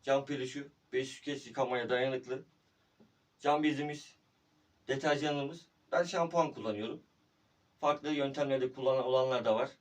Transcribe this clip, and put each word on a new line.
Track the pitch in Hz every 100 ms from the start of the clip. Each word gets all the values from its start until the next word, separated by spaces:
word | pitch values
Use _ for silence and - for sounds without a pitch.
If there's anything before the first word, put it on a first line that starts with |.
cam | - 139 139
peluşu, | 139 127 143 143 _ _
beş | 127 131
yüz | -
kez | - 139 117
yıkamaya | 113 127 123 117
dayanıklı. | 123 131 131 127 131 - _ _ _ _ _ - _ _ _
Cam | 143 151
bezimiz, | 151 139 147 147 - _ _ _ _ _ _ _ -
deterjanımız. | 135 151 147 151 147 143 170 - _ _
Ben | -
şampuan | 175 185 170 170 151
kullanıyorum. | 127 110 104 110 - - _ _ _ _ _ _ _
Farklı | 147 147 147
yöntemlerde | 147 139 135 139 135 127
kullanan | 131 135 131 127
olanlar | 131 131 127 113
da | 110
var. | 151 -